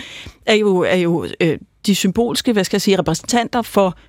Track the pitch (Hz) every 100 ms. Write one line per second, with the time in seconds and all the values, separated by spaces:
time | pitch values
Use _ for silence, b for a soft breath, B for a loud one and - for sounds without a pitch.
0 | B B B B - 214 208 185 123 185
1 | 170 170 90 - 165 135 - _ - 185
2 | 196 220 233 - - 214 180 202 202 185
3 | 156 165 - 240 233 247 226 208 190 -